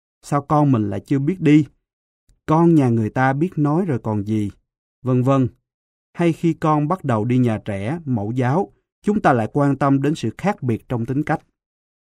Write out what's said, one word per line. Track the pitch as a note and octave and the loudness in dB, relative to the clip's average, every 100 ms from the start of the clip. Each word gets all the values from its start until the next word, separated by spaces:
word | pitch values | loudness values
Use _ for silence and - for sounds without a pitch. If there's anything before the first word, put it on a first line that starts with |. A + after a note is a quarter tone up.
| _ _ | _ _
Sao | - C#3+ | -4 -4
con | - D3+ D3 | 0 2 2
mình | A#2 G2+ | 2 0
lại | G2+ | -6
chưa | - C#3 | -4 -2
biết | C#3+ F#3 | -2 0
đi? | D#3 D3+ - _ _ _ _ _ _ _ - | 4 4 2 _ _ _ _ _ _ _ -2
Con | D#3+ E3+ D#3+ | 2 4 4
nhà | B2+ | 4
người | A2+ G#2+ | 0 -2
ta | B2+ C3 | 0 -2
biết | C#3 F#3 D#3+ | 0 -4 -2
nói | D3 D#3+ F#3 | -2 0 -2
rồi | A#2+ | -4
còn | A2+ G#2+ G2+ | -4 -4 -2
gì? | A2 G2+ - _ _ _ _ | -4 -4 -10 _ _ _ _
Vân | B2 B2+ | -2 0
vân. | B2+ C3+ B2+ _ _ _ _ _ _ | 2 2 0 _ _ _ _ _ _
Hay | - E3+ | -2 -2
khi | D#3 E3+ | 0 -2
con | - D#3+ D3+ D3 | 0 0 0 0
bắt | F#3+ | -4
đầu | C3+ A2 A#2+ | -2 -2 0
đi | B2+ | 2
nhà | A#2+ G#2 - | 2 -2 -6
trẻ, | G2 G#2 E3+ D3 | -6 -6 -6 -6
mẫu | A2+ G#2 | -6 -4
giáo, | B2+ B2 D#3+ G3+ _ _ _ | -2 0 0 -2 _ _ _
chúng | G#3 G#3 | -2 0
ta | D#3+ | 2
lại | C#3 A2 | 2 0
quan | D3 C#3+ C3 | 0 0 2
tâm | C#3 C#3 | 2 2
đến | C#3 D#3 | 0 -2
sự | A2+ - | -6 -4
khác | F#3+ G#3 | -4 -4
biệt | B2+ G#2+ - | -4 -4 -4
trong | A#2 A#2 | -6 -4
tính | C3+ | -4
cách. | D3+ D#3+ _ _ _ _ _ _ | -4 -6 _ _ _ _ _ _